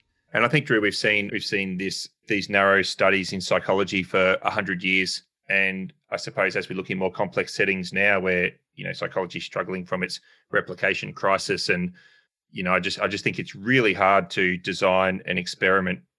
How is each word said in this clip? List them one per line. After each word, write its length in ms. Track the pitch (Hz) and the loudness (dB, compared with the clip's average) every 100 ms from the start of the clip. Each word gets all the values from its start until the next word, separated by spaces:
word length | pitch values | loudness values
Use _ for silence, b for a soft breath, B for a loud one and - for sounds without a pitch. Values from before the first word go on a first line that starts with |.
| _ _ _ | _ _ _
And 120 | - | 0
I 40 | 117 | 2
think, 180 | 151 - | 2 2
Drew, 140 | 113 | 2
we've 140 | 104 | 2
seen, 340 | - 107 104 101 | 2 0 0 0
we've 120 | 87 | -6
seen 340 | - 101 95 92 | -4 -2 -2 -4
this, 300 | 95 - - _ - | -4 -6 -10 _ -4
these 200 | 104 87 | -4 0
narrow 340 | 101 98 98 | 4 6 4
studies 500 | 90 - 95 98 87 | 2 2 4 4 0
in 80 | 98 | -4
psychology 640 | 87 92 - 98 95 98 | 0 0 2 0 0 -2
for 360 | 90 98 92 95 | 0 2 4 2
a 80 | 101 | 0
hundred 320 | 104 95 92 | -2 -2 -4
years. 400 | 90 95 90 - - _ - | 0 0 0 -4 -12 _ -4
And 440 | 98 95 95 95 - - | 0 0 -2 -8 -14 -8
I 60 | 104 | -8
suppose 400 | - - 95 95 | -6 -2 -2 -2
as 120 | - | -6
we 80 | 95 | -6
look 140 | 90 | -6
in 80 | 95 | -2
more 140 | 92 | -2
complex 420 | - 101 101 90 | -2 -4 -2 -2
settings 380 | - 98 92 87 | 0 0 0 -2
now 280 | 95 101 98 | 0 2 4
where, 320 | 92 90 92 - _ | 2 2 0 -4 _
you 100 | - | -14
know, 80 | 92 | -10
psychology 460 | 92 - - 87 87 | -8 -4 -4 -4 -6
is 60 | |
struggling 400 | - 101 90 92 | -8 -6 -4 -6
from 200 | 87 92 | -4 -4
its 160 | 92 - b b b | -4 -8 b b b
replication 600 | 104 90 90 98 95 101 | -2 -2 -2 -2 -2 -6
crisis. 560 | - 101 95 - 90 - | -2 0 2 0 -2 0
And, 240 | 90 90 b b b b _ _ | 0 -2 b b b b _ _
you 100 | - | -6
know, 120 | 90 | 0
I 40 | 92 | 0
just, 220 | 95 - | 0 -2
I 80 | 101 | -2
just 160 | 98 | 0
think 160 | - 87 | -4 -4
it's 160 | 87 98 | -8 -6
really 380 | 104 131 110 | 0 4 4
hard 360 | 92 95 98 87 | 4 4 4 2
to 260 | - 92 90 | 0 0 0
design 640 | 101 87 98 92 95 92 - | -4 0 2 4 2 0 -4
an 100 | 90 | -6
experiment 640 | 87 - 95 95 92 92 _ | -6 0 2 2 0 -6 _